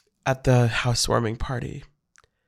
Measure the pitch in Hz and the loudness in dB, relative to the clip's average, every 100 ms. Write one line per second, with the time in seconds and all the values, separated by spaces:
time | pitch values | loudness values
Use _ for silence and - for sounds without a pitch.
0 | _ _ 135 131 135 123 120 - 123 117 | _ _ -4 0 4 4 4 0 -2 -2
1 | - 117 113 113 - 123 135 139 - _ | 0 0 0 -4 -6 -6 -8 -12 -16 _
2 | _ _ _ _ | _ _ _ _